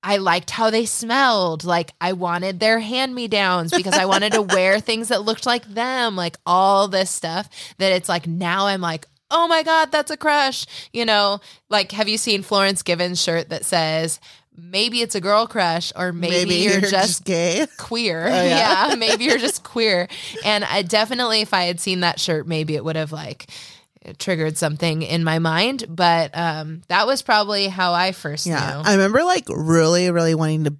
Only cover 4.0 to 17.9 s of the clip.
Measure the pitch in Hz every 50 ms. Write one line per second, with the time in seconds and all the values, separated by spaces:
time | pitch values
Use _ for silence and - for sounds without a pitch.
4 | 185 190 190 190 202 214 214 226 208 185 175 185 185 190 196 214 214 - 220 226
5 | 226 214 247 190 208 214 220 - - 254 240 240 - 214 196 220 233 254 262 254
6 | 240 226 202 185 175 170 - - _ - 180 185 190 196 202 196 202 202 190 190
7 | 190 180 - - - 165 160 180 208 - - - - - - _ 190 190 185 185
8 | 180 - 180 170 143 165 165 175 185 170 175 196 196 202 196 190 180 170 160 160
9 | - _ _ _ _ _ 285 330 339 330 339 320 311 320 320 320 320 269 294 302
10 | 294 - 311 302 - 311 294 294 277 269 254 - - - - - - - _ 226
11 | 233 226 214 208 202 202 202 202 - - - _ _ _ 214 208 196 185 196 208
12 | 214 202 214 208 - 240 208 202 196 - 208 196 196 196 196 185 - - 175 170
13 | 180 180 180 170 - - 165 165 - - 165 156 - - - 170 160 156 156 160
14 | 160 165 - - _ - - - _ _ _ - 165 175 185 196 220 240 220 240
15 | 233 233 - 202 170 196 208 214 226 220 - 226 190 170 165 170 170 - - -
16 | 180 180 170 170 175 175 180 175 180 170 180 175 185 208 202 196 190 202 202 190
17 | 190 196 175 - - - 185 165 170 175 165 208 311 302 - - - -